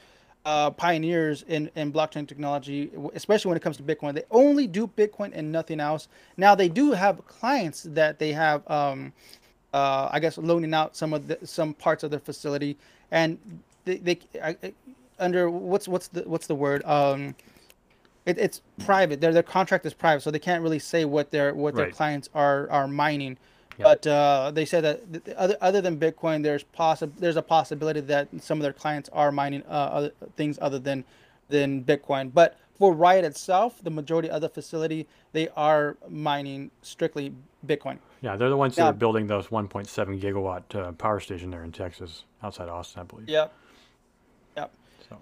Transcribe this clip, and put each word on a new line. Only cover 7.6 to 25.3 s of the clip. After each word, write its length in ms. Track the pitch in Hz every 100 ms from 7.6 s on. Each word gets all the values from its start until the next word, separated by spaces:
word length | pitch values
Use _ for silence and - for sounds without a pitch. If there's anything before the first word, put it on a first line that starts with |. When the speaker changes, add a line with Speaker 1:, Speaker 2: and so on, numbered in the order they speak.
| 165 -
Speaker 1:
that 340 | 165 151 156 151
they 140 | 156
have, 360 | 147 160 147 -
um, 420 | 151 143 135 135 - - - _ _ _
uh, 360 | 139 139 135 139
I 80 | 151
guess, 180 | 160 160
loaning 360 | 160 170 160
out 200 | 156 156 -
some 180 | 156
of 120 | 151 143
the, 120 | 160
some 300 | 175 - 156
parts 300 | 147 170 156
of 60 | 151
their 100 | 147
facility, 560 | - 147 151 143 143 143 _ _ _
and 280 | 165 160 165 - 165 - _
they, 120 | 180 190
they, 220 | 175 175 - -
I, 140 | 160 175
I, 120 | 190 - - - _ -
under, 320 | 180 180 175
what's, 380 | 175 185 196 -
what's 200 | 180 -
the, 140 | 175
what's 240 | - 165 -
the 80 |
word? 300 | 147 143 143
Um, 500 | 160 147 143 139 139 135 _ _ _ _ _ _ _ _
it, 140 | - 175
it's 220 | 196 - _ -
private. 400 | - 196 175 143
Their, 120 | 165
their 100 | 165
contract 420 | 165 185 185 185 156
is 80 |
private, 260 | - 170 147
so 100 | 151
they 80 | 151
can't 240 | 180 170
really 160 | 165 151
say 260 | - 170
what 260 | 151 147 143
their, 220 | 147 143
what 200 | 143 147
their 120 | 147 147
Speaker 2:
Right. 80 |
Speaker 1:
clients 340 | - 151 143 -
are, 340 | 151 143 139 139
are 160 | 147 139
mining. 500 | 143 151 147 135 127 _ _ _ -
Speaker 2:
Yep. 60 |
Speaker 1:
But, 220 | - 151 151
uh, 440 | 147 143 139 139
they 100 | 151
said 200 | 147 170
that 280 | 151 - 180
th-, 120 | 160
th-, 100 | -